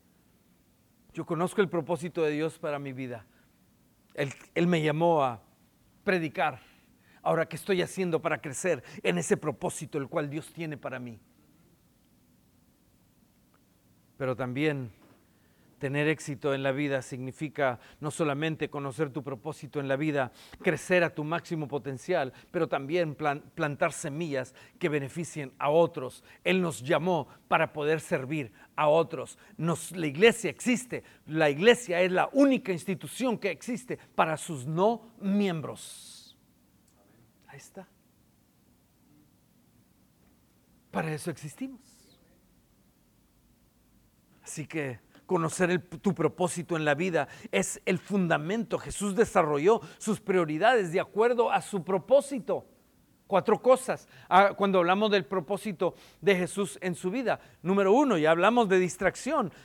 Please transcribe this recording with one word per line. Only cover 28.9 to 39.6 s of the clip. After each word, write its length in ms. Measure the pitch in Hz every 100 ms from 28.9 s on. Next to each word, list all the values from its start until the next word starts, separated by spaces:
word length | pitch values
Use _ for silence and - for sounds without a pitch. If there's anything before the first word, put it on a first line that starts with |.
| 160 160 135 120 - - -
Nos, 360 | 160 165 -
la 140 | 180 156
iglesia 440 | 139 220 220 170
existe. 520 | - 233 233 - 135 - -
La 240 | - 156 156
iglesia 540 | 143 214 233 - 170
es 100 | 185
la 160 | 180 147
única 380 | - 277 254 -
institución 680 | 175 - 190 - - 254 214
que 120 | 202
existe 480 | 151 - 226 - 151 -
para 220 | - 165 156
sus 300 | - 147 127
no 480 | 160 208 226 - -
miembros. 1160 | 196 202 202 160 135 110 - - - - - _ _ _ _ _ _ _ _ _ _ _ -
Ahí 100 | 143
está. 320 | - - 185 _ _ _ _ _ _ _ _ _ _ _ _ _ _ _ _ _